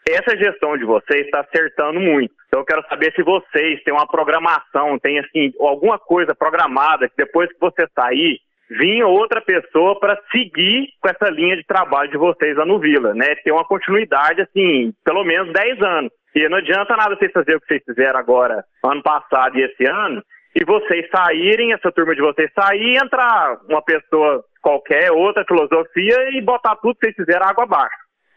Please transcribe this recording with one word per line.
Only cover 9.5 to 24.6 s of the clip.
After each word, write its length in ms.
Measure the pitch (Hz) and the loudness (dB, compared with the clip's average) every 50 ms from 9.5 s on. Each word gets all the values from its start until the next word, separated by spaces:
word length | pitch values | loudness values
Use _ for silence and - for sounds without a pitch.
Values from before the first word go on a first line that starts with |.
| 185 170 - - - 160 170 190 202 202 | -2 -2 -2 0 0 2 2 2 2 0
pra 180 | 208 202 208 202 - - | 0 -2 -2 -2 -4 -4
seguir 580 | - 247 240 175 - 151 180 196 226 262 277 - _ _ | -4 -4 -4 -4 -4 -2 -2 0 0 -2 -4 -6 _ _
com 80 | - 190 | -4 -4
essa 200 | 180 - 208 196 | -2 0 -2 -2
linha 260 | 160 151 170 180 185 | 0 0 -2 -2 -2
de 100 | 165 156 | -2 -4
trabalho 440 | - 196 190 175 - 143 139 147 143 | -2 -2 -2 0 0 0 -2 -2 -2
de 60 | 151 | -2
vocês 400 | 143 165 175 160 - 151 151 143 | 0 0 0 0 0 -2 -2 0
lá 80 | 147 156 | 0 0
no 140 | 175 202 202 | 0 0 0
Vila, 340 | 156 151 143 139 117 107 104 | 2 2 2 2 2 0 0
né? 200 | 113 127 147 147 - | 0 0 -2 -2 -2
Ter 100 | - 156 | -2 0
uma 120 | 151 165 165 | 0 0 0
continuidade, 760 | - 196 190 - 185 196 214 220 - 139 139 147 156 165 170 | -2 -2 -4 -2 0 0 0 0 0 0 2 2 2 0 0
assim, 500 | 190 - - 196 190 180 151 127 120 113 104 _ - | -4 -2 0 0 2 2 2 2 0 -2 -4 _ -2
pelo 200 | - 170 196 190 | -2 0 0 0
menos 280 | 170 165 185 190 170 | 0 0 -2 -2 -2
dez 280 | 160 190 208 247 262 202 | -2 -2 -2 -2 -2 -2
anos. 300 | 202 190 175 156 135 117 _ _ _ _ - | -2 0 0 -2 -4 -6 _ _ _ _ -2
E 140 | 151 156 156 | 0 0 0
não 100 | 175 190 | 0 0
adianta 380 | 170 147 185 196 202 202 240 | 0 0 0 0 0 0 0
nada 200 | 220 214 208 196 | 0 0 0 0
vocês 160 | - 202 180 | -2 -2 -2
fazerem 240 | - 180 135 160 160 | 0 -2 0 0 -2
o 40 | 151 | -2
que 60 | _ | _
vocês 160 | - 151 135 - | -4 -4 -4 -6
fizeram 340 | 127 113 123 135 135 127 131 | -6 -2 0 0 2 0 0
agora, 460 | 120 120 127 127 123 120 110 104 - _ _ _ - | 2 2 2 4 2 2 -2 -4 -8 _ _ _ -2
ano 180 | 131 143 147 | -2 -2 0
passado 560 | - 156 151 143 - - 143 131 131 131 127 131 | 0 0 0 -2 -2 -2 0 0 0 0 0 -2
e 40 | |
esse 220 | 131 127 - - 127 | -2 -2 -2 -2 -2
ano, 380 | 135 170 208 208 180 123 104 - _ - - _ _ - | -2 0 -2 -4 -4 -6 -8 -12 _ -20 -20 _ _ -4
e 100 | 165 - | -2 0
vocês 440 | - 208 208 214 208 175 170 165 - | 2 0 0 0 0 -2 -2 -2 -2
saírem, 640 | - 185 180 170 160 160 180 202 214 226 240 233 | 0 0 2 2 0 0 2 2 2 2 2 0
essa 180 | 220 - - 175 | -2 -2 -2 -2
turma 240 | - 170 165 165 156 | 0 0 0 0 0
de 60 | 139 | 0
vocês 300 | 147 147 143 156 156 - - | 0 0 2 0 -2 -2 0
sair, 400 | 202 196 196 202 202 226 240 247 | 0 0 2 0 0 0 0 2
e 20 | |
entrar 640 | 262 277 262 - 269 247 240 226 190 160 135 117 - - - | 0 0 0 0 0 2 2 2 2 2 0 -2 -6 -6 -2
uma 140 | 156 156 | -2 -2
pessoa 600 | - - 160 151 - - 160 156 151 151 139 123 - _ _ _ | 0 0 -2 -2 -2 0 0 2 2 2 0 -2 -4 _ _ _